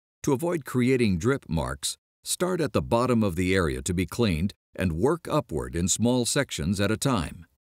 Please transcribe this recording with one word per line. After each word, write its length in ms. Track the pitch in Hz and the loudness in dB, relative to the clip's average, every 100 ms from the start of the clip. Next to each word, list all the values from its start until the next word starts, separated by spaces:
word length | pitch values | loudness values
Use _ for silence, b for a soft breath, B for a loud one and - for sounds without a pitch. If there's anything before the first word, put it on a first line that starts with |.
| _ _ | _ _
To 100 | - | -2
avoid 320 | 131 170 175 | 0 0 -4
creating 540 | - 131 123 131 113 87 | -2 0 2 4 2 2
drip 300 | 110 135 - | 2 0 -2
marks, 480 | 80 64 71 - - _ _ | -4 -2 -4 -8 -8 _ _
start 360 | - - 180 180 | -8 -4 -2 0
at 120 | 139 | 0
the 100 | 101 | -2
bottom 400 | 69 117 127 117 | 0 2 2 2
of 140 | 104 82 | 2 2
the 180 | 92 | 2
area 280 | 95 82 65 | 2 2 0
to 120 | 65 | -2
be 120 | 87 87 | -2 -2
cleaned 480 | - 113 76 98 - _ - | 0 0 2 -2 -4 _ -4
and 160 | 92 | -2
work 340 | 78 127 170 - | 0 0 0 -2
upward 460 | 151 - 73 62 | -2 -2 -6 -4
in 140 | 78 92 | -2 -2
small 380 | - 117 123 117 | 0 2 2 0
sections 540 | 147 131 - 78 98 | 0 -2 -2 -2 0
at 100 | 101 | 0
a 60 | 107 | 0
time. 500 | 143 113 65 73 - _ _ | 0 0 -2 -8 -18 _ _